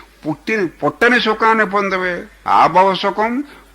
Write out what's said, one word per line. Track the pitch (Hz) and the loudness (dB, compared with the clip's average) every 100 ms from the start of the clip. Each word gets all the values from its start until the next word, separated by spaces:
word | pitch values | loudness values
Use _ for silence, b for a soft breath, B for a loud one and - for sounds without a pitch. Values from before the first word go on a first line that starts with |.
| B _ 151 | B _ -10
పుట్టిన, | 147 - 220 165 | -8 -4 -4 -4
పుట్టని | - - - 240 247 | -4 -4 0 2 2
సుఖాన్ని | 226 214 226 220 202 | 0 0 0 2 0
పొందవే. | 202 196 190 185 175 214 - - | -2 -2 -4 -4 -6 -12 -12 0
ఆభవ | 101 147 180 190 | 2 4 4 2
సుఖం, | 180 - - 220 247 285 B B | 2 -4 -2 -4 -4 -8 B B